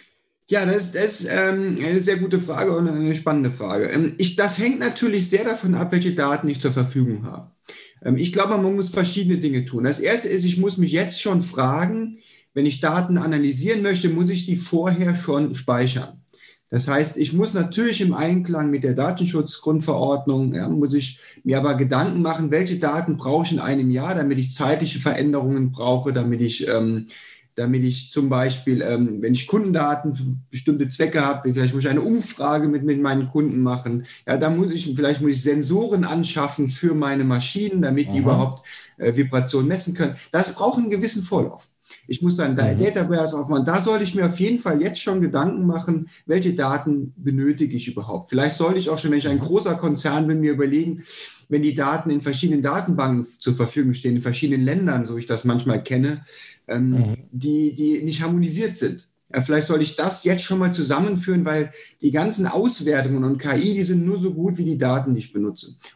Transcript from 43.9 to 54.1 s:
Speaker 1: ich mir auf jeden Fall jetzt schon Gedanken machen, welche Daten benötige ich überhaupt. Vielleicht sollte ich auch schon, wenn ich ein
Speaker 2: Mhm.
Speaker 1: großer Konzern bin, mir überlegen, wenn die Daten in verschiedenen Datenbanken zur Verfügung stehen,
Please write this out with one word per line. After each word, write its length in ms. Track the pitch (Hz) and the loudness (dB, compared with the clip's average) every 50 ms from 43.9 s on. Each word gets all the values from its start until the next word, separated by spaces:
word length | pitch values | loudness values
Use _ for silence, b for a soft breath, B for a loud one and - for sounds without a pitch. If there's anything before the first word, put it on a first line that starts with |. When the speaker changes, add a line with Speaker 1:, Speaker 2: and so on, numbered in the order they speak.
| 220 208 208 | 2 2 0
Speaker 1:
ich 100 | 180 180 | 0 0
mir 120 | 190 180 | 0 0
auf 120 | 175 175 - | 0 0 0
jeden 200 | 185 233 240 233 | 0 0 0 0
Fall 240 | - 180 151 147 | 0 0 0 0
jetzt 180 | 165 196 175 - | 0 0 -2 -4
schon 220 | - 208 190 190 | -4 -2 0 0
Gedanken 420 | 175 143 139 139 147 190 - 190 180 | 0 0 0 0 0 0 0 0 0
machen, 440 | 175 170 175 - 175 165 156 160 B B B B | 0 0 0 -2 -2 -2 -2 -4 B B B B
welche 280 | - 160 185 180 180 175 | 0 0 2 2 2 0
Daten 600 | 175 139 135 143 143 - 156 143 143 135 - - | 0 0 0 -2 -2 -2 -2 -2 -2 -2 -6 -10
benötige 600 | - 131 139 135 135 135 147 147 139 156 - - | -6 -2 -2 0 2 2 2 2 0 0 -2 -2
ich 120 | 120 - 131 | -4 -6 -8
überhaupt. 420 | 123 - 104 110 95 90 - - | -8 -8 -8 -8 -8 -10 -6 -2
Vielleicht 260 | - 131 143 151 151 | 0 0 2 2 0
sollte 220 | - 165 170 190 185 | 0 0 0 0 0
ich 120 | 180 151 | 0 -2
auch 80 | 156 151 | -2 -2
schon, 120 | - 147 | 0 0
wenn 80 | 147 143 | 0 0
ich 100 | 143 147 | 2 0
ein 80 | 139 | 0
Speaker 2:
Mhm. 60 | 139 | 0
Speaker 1:
großer 320 | 143 160 180 214 196 190 165 | 0 2 0 2 2 0 -2
Konzern 500 | - 170 156 147 139 - 151 139 156 160 | -2 0 -2 0 0 0 0 0 0 0
bin, 140 | 156 156 156 | 0 0 2
mir 120 | 156 151 | 2 0
überlegen, 500 | 143 131 143 139 143 156 170 175 165 175 165 B B B B B B B B - | 2 2 0 2 2 0 0 -2 -4 -6 -10 B B B B B B B B -2
wenn 140 | 147 147 | 0 0
die 120 | 147 151 131 | 2 0 0
Daten 360 | 139 139 139 156 165 - 160 | 0 0 0 0 -2 -2 -2
in 100 | 147 143 | -2 -2
verschiedenen 420 | 127 143 135 131 - 170 151 143 | -2 -2 -2 0 0 0 2 2
Datenbanken 640 | 131 139 156 196 180 175 - - 135 131 127 120 117 - - - | 0 0 -2 -2 -2 0 0 0 0 0 0 0 -2 -4 -10 -6
zur 160 | - 123 120 | -2 -2 0
Verfügung 400 | 123 120 120 - 151 135 127 123 | 0 -2 -2 0 0 0 0 0
stehen, 220 | - - 123 | 0 0 0